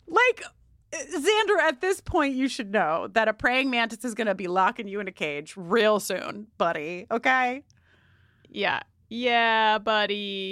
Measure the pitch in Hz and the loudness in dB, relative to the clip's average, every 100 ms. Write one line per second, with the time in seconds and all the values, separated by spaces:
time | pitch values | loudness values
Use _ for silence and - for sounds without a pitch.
0 | - 349 494 - 659 _ _ _ - 320 | -2 2 4 2 -6 _ _ _ -12 -12
1 | 285 330 302 427 403 392 311 262 370 381 | -6 -2 2 2 4 4 2 2 -2 -2
2 | - 330 277 254 262 - 202 208 160 165 | -2 0 2 2 -2 -2 -2 0 2 0
3 | 92 208 220 214 247 254 269 240 226 226 | 0 0 0 2 0 2 0 0 -2 -4
4 | 254 214 220 190 180 185 190 240 202 196 | -8 -4 -2 -2 -2 2 2 0 -8 -8
5 | 190 - 156 147 151 - 175 226 214 208 | -8 -6 -6 -6 -10 -12 -2 2 4 2
6 | - 185 - 208 220 - 175 165 151 175 | 0 -6 -6 -10 -10 -2 -2 -2 -6 -8
7 | - 240 262 262 247 262 - _ _ _ | -6 -2 0 2 0 -4 -12 _ _ _
8 | _ _ _ _ _ - 185 131 - _ | _ _ _ _ _ -2 -2 -2 -6 _
9 | - 226 247 233 226 220 220 214 214 214 | -14 -4 0 2 4 4 4 2 2 0
10 | 208 208 202 196 190 | 0 -2 -6 -6 -2